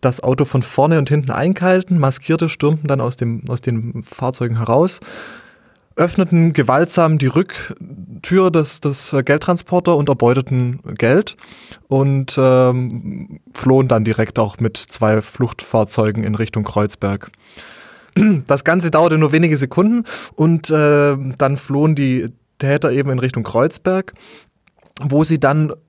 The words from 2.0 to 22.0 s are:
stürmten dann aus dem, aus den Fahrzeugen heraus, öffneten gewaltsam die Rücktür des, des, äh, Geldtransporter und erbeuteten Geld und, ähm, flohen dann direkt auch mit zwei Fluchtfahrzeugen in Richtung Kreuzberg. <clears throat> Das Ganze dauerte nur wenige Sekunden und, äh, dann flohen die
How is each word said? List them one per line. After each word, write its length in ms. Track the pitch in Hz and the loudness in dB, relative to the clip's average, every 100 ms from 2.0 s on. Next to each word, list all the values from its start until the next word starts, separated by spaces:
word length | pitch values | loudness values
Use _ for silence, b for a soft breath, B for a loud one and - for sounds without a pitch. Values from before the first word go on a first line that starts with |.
| 139 131 - 165 165 | 0 -2 -2 -2 -2
stürmten 380 | - 147 156 151 | 0 0 0 -2
dann 140 | 135 | -2
aus 160 | 120 127 | -2 -4
dem, 260 | 117 117 131 | -6 -6 -6
aus 120 | 123 | -6
den 440 | - 113 117 120 | -4 -4 -6 -10
Fahrzeugen 540 | - - 131 127 120 113 | -14 -8 -6 -4 -4 -4
heraus, 420 | 110 120 180 - B B B B B B B B B - | 2 2 2 -2 B B B B B B B B B -2
öffneten 560 | 175 - 185 175 165 | -2 0 0 2 2
gewaltsam 640 | 147 131 131 170 - 165 156 | 2 2 2 2 2 2 2
die 100 | 131 | 0
Rücktür 1200 | 143 185 - - - - 139 95 120 - 180 190 | 0 -2 -6 -14 -16 -18 -18 -18 -16 0 2 4
des, 320 | 165 147 - | 2 0 -4
des, 320 | 147 139 - | -6 -6 -4
äh, 80 | 139 | -4
Geldtransporter 760 | 131 156 - 175 - 180 175 165 | 0 0 0 -4 0 -2 2 0
und 140 | 147 | 2
erbeuteten 680 | 135 120 127 127 131 123 123 - 104 | 2 2 2 0 -2 -2 -6 -12 -2
Geld 380 | 117 147 214 - B B B B _ | 2 2 0 -8 B B B B _
und, 480 | 135 139 139 131 - | 0 2 0 -2 0
ähm, 1040 | 131 127 127 127 127 120 - - - - _ | 4 4 4 2 -4 -6 -10 -12 -14 -18 _
flohen 340 | - 131 131 131 | -4 2 4 4
dann 160 | 117 | 2
direkt 340 | 110 110 110 - | 0 0 -2 0
auch 200 | 107 - | -4 -2
mit 180 | 113 - | -4 -4
zwei 460 | - - 110 110 | -12 -2 0 0
Fluchtfahrzeugen 1000 | 104 - 123 - - 113 107 - 107 107 | -2 -4 -6 -6 -4 -2 -2 0 -2 -2
in 120 | 107 | -4
Richtung 300 | 104 110 - | -4 -4 -4
Kreuzberg. 680 | 104 - 104 - 98 101 - _ B B B B B B B | -4 -2 -2 -2 -6 -6 -10 _ B B B B B B B
<clears throat> 320 | - 214 175 - | 2 2 2 0
Das 160 | 139 | 0
Ganze 280 | - 175 170 | 2 2 2
dauerte 260 | 156 170 156 | 4 4 4
nur 160 | 156 | 4
wenige 240 | 156 170 151 | 4 2 2
Sekunden 480 | 131 - 202 240 226 B B | 0 0 2 0 -4 B B
und, 340 | - 156 165 160 | 0 2 2 0
äh, 480 | 156 147 147 147 139 131 127 | 2 4 4 2 0 -4 -2
dann 180 | 139 139 | 0 -2
flohen 380 | - 139 156 | -2 0 2
die 340 | 147 | 2